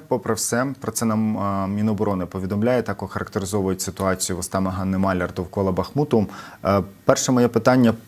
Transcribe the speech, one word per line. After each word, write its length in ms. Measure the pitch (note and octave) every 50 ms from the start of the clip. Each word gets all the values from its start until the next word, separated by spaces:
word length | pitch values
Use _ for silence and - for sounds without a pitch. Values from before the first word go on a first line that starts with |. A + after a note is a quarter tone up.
| - -
попри 260 | C3 A#2+ - - A2
все. 320 | - - - A#2+ A#2+ C3 C#3 C3 -
Про 120 | - A2
це 120 | - - A#2+
нам, 340 | A2+ A2 A2 A2 A2 G#2+ G2+
е, 280 | G2+ G2+ G2 G2 F#2+ F#2+
Міноборони 580 | G2+ G#2 G#2+ A2 G#2+ G2 G#2+ G#2 G2 F#2 F2+
повідомляє, 560 | D#2+ - F#2+ F#2+ F#2 G#2 G#2 A2 A#2+ B2+ A#2+
так 200 | G#2+ G2+ G2 -
охарактеризовують 760 | G2+ F#2+ - G#2 F#2 - - G#2 G2 F#2 G#2 G#2 F#2+ F#2+ F#2 F#2
ситуацію 560 | - G2 F2+ - G2 F#2+ F#2 F2+ - - F#2
вустами 340 | E2+ F#2 - - F#2+ F#2+ F#2+
Ганни 280 | F#2 F#2+ F#2 F#2+ F#2+ F#2
Маляр 360 | F#2+ G2 F#2 F2+ F2 F2 -
довкола 380 | - F2+ - - G#2 G2 F#2+
Бахмуту. 540 | F2+ F#2 F2 - - C#3 D3+ D3 - A2+ G2 - - - - - - - -
Е, 180 | F#2+ G2+ G2 F2+ - - - -
перше 280 | - C3+ - - -
моє 160 | B2+ B2 A#2+ A#2
питання 460 | - A#2 - B2+ B2+ C3 A#2+ A2+ A2 - -